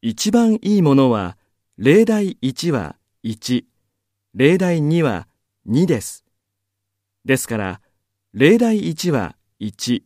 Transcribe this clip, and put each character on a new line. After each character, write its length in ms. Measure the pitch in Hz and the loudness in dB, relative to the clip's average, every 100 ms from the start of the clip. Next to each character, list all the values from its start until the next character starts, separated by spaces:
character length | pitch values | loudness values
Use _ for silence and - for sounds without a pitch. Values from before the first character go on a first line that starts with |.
一 280 | 113 110 214 | -8 -6 0
番 280 | 233 233 220 | 2 2 0
い 160 | - 208 | 0 2
い 40 | |
も 120 | 160 | 4
の 160 | 135 131 | 4 4
は、 260 | 113 90 - _ _ _ - | 0 -4 -12 _ _ _ -4
例 260 | 113 180 | 2 4
題 340 | 226 214 196 - | 4 0 -2 -4
一 300 | 131 127 170 | -6 -4 -4
は 260 | 139 80 - _ _ | -4 -6 -14 _ _
一、 440 | 110 107 - 127 - _ _ _ _ _ _ | -10 -10 -4 -4 -4 _ _ _ _ _ _
例 220 | - 135 180 | 0 2 2
題 240 | 185 165 | 0 -2
二 220 | 147 165 | 0 0
は 240 | 151 95 - _ _ _ | -2 -4 -10 _ _ _
二 220 | - 117 180 | -4 -2 0
で 140 | 131 | -2
す。 240 | - - _ _ _ _ _ _ _ _ _ _ | -6 -18 _ _ _ _ _ _ _ _ _ _
で 120 | - 131 | -2 -2
す 120 | - | -2
か 80 | 113 | -6
ら、 240 | 95 95 _ _ _ _ _ | -6 -8 _ _ _ _ _
例 240 | 101 143 226 | 2 4 4
題 320 | 233 220 165 | 2 0 -2
一 220 | 156 180 | -4 -2
は 260 | 139 87 - _ _ | -2 -4 -10 _ _
一 460 | 107 98 - 123 | -12 -10 -4 -4